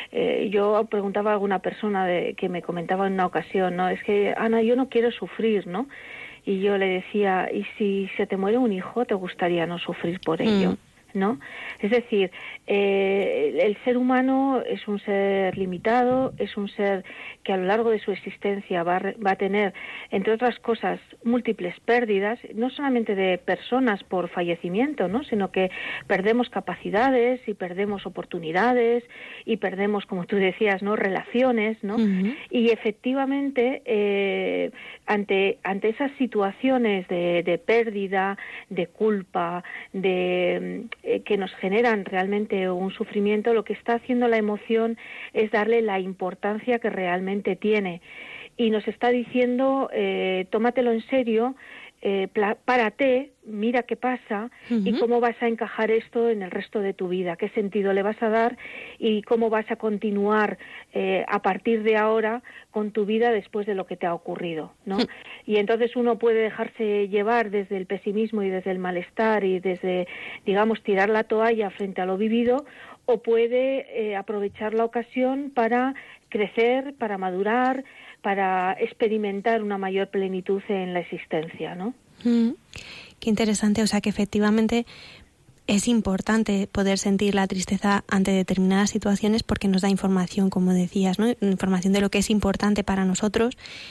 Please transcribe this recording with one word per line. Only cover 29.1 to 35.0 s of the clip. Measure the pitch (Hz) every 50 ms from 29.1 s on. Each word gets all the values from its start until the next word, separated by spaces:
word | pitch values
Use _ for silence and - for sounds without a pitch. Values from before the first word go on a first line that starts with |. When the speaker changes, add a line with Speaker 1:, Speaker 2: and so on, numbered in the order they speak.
| - - - - - - -
Speaker 1:
y | - 226
perdemos, | - - 202 190 185 202 202 208 202 -
como | - 196 185 170
tú | - 214
decías, | 202 190 185 180 - 226 208 196 185 202
¿no? | 202 214
Relaciones, | 214 214 196 190 - - - - 240 262 262 240 220 208 220 220 - -
¿no? | 196 208
Speaker 2:
Ujú. | 226 226 208 190 185 190 208 277 330 - -
Speaker 1:
Y | - 247 226 233
efectivamente, | 220 220 - 262 - - - 254 262 277 269 269 277 277 277 277 277 254 233 247 277 - -
eh, | - 226 208 208 202 202 202 196 196 190 190 190 185 180 180 175 170 - - - - - -